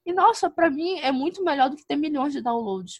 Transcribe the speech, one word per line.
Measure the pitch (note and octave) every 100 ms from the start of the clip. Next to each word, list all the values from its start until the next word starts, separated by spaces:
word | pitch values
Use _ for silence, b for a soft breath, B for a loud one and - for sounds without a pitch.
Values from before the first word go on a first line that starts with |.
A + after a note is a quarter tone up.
| -
e |
nossa, | F4+ G4+ A4+ F4+
pra | F4+ E4
mim | C#4 E4+ F4+
é | C4+
muito | C4 D4+ F#4+
melhor | F4 C#4 C4+
do | D4
que | -
ter | C#4+
milhões | D4+ C#4+ C#4+
de | C#4
downloads, | A#3 A#3 G#3+ F#3+ F#3